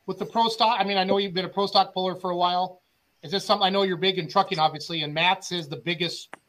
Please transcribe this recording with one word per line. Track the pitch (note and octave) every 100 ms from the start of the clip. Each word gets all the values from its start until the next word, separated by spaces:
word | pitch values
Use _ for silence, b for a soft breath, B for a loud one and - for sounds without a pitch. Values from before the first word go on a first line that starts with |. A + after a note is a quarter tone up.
| -
with | -
the | G#3
pro | A#3 A3+
stock? | A3+ A3+ F#3+
I |
mean, | G3 G3
I |
know | F#3+ G3+
you've | G3
been | F3 E3+
a |
pro | G3 G3
stock | G3 F#3+
puller | F#3 F#3
for | F3+ F#3
a | F3
while. | F3+ F3+ F3+ F#3 _ _ _ _
Is | D3
this | F#3+
something, | G#3 G#3 F#3
I |
know | G3
you're | G3 E3+
big | F#3+ F#3
in | D#3+
trucking, | G3+ F#3+ E3+
obviously, | D#3 D3 - E3
and | D3+
Matt's | D3+ F3+ F#3+ -
is | F3 C#3+
the | D#3+
biggest | E3+ E3+ E3+ - - -